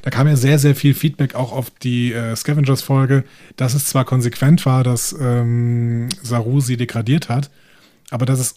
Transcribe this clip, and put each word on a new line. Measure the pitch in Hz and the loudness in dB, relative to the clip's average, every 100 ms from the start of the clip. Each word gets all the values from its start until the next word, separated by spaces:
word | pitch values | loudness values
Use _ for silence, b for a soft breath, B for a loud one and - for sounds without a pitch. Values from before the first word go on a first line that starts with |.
Da | - | -6
kam | 127 143 | 0 2
ja | 143 | 4
sehr, | 135 147 | 4 4
sehr | 143 139 | 4 4
viel | 147 | 2
Feedback | 127 156 - 139 | 2 0 -2 -4
auch | - 127 | -4 -6
auf | 131 113 | -6 -8
die, | - 131 120 120 | -8 -4 -2 -2
äh, | 113 117 113 | -2 -6 -6
Scavengers-Folge, | - 147 135 135 - 135 131 139 131 B B - | -2 0 2 0 0 0 2 2 0 B B -4
dass | 131 | -2
es | 143 - | -2 0
zwar | 139 | -2
konsequent | 127 127 120 - 135 175 - | 0 0 0 0 4 4 4
war, | 131 | 2
dass, | 127 120 - - | 2 0 -4 -4
ähm, | 127 120 120 120 120 120 117 117 120 - | -2 0 0 0 0 0 -2 -2 -6 -8
Saru | 120 120 110 139 | -4 -2 0 0
sie | 127 123 | 0 -2
degradiert | 120 117 110 160 - | -4 -4 0 0 0
hat, | 127 143 b b b b b b | -4 -4 b b b b b b
aber | 123 127 | -4 0
dass | 131 | 0
es | 127 | -2